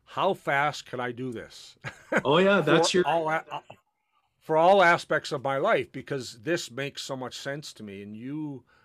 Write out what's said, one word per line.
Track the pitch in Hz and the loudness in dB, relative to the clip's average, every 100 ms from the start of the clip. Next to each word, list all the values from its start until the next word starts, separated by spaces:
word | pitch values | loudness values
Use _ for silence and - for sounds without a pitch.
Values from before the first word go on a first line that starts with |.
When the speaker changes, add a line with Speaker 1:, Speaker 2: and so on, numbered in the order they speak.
Speaker 1:
"How | _ - 180 | _ -2 0
fast | 180 - 139 147 - - | 0 -2 0 0 -4 -10
can | 123 | -8
I | 123 | -6
do | 117 131 | -6 -8
this?" | 110 78 - - - | -10 -12 -18 -20 -16
<laughs> | - - - 240 | -16 -14 -4 0
Speaker 2:
Oh, | 127 160 | 4 4
yeah, | 190 196 | 4 4
that's | 151 165 165 | 4 4 4
Speaker 1:
For | 185 | 2
Speaker 2:
your | 147 | 2
Speaker 1:
all | 165 156 | 0 0
a-, | 160 - | -4 -6
uh, | 143 - - _ _ _ _ _ _ | -14 -14 -20 _ _ _ _ _ _
for | - 160 | 0 4
all | 175 202 | 6 8
aspects | 170 165 - 151 - | 6 4 2 -4 -2
of | 147 | -6
my | 135 135 | -4 -2
life, | 196 175 113 | 2 0 -2
because | 131 - 143 113 117 | -10 -8 -8 -8 -10
this | 120 170 - | -4 -4 -4
makes | 123 139 - | -10 -10 -10
so | - 127 | -10 -8
much | 123 - | -10 -10
sense | 139 143 - | -10 -10 -12
to | - | -16
me, | 107 98 | -14 -14
and | 101 107 | -14 -14
you | 127 151 151 135 _ _ | -10 -8 -10 -12 _ _